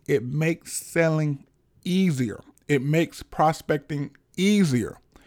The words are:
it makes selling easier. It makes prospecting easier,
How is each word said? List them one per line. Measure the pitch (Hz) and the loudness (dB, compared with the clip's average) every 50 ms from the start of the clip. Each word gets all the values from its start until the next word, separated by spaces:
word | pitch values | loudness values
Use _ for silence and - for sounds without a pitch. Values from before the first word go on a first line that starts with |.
| _ - | _ -2
it | 147 131 117 | -2 -2 -2
makes | 123 131 151 160 160 170 165 - - - - | -2 -4 -2 0 0 -2 -4 -6 -12 -12 -12
selling | - - - 170 165 160 160 156 156 151 143 139 - _ _ _ _ _ _ _ - | -12 -4 0 2 2 2 2 0 0 -2 -4 -6 -10 _ _ _ _ _ _ _ -6
easier. | 180 180 185 190 185 151 127 131 110 - - - - _ _ _ - | -2 0 2 2 2 2 0 -2 -4 -6 -8 -14 -20 _ _ _ -2
It | 147 139 | 0 0
makes | 123 143 151 160 170 - - - - | 0 0 0 0 0 0 -4 -10 -20
prospecting | - - - 156 156 160 - - - 156 151 - - 156 143 143 135 - _ _ _ _ - | -8 -2 0 2 2 0 0 -4 -4 -4 -4 -4 -6 -8 -8 -8 -8 -12 _ _ _ _ 0
easier, | 180 202 208 208 196 156 131 123 104 - - - _ _ _ _ _ | 2 2 4 4 4 2 2 0 -2 -4 -8 -12 _ _ _ _ _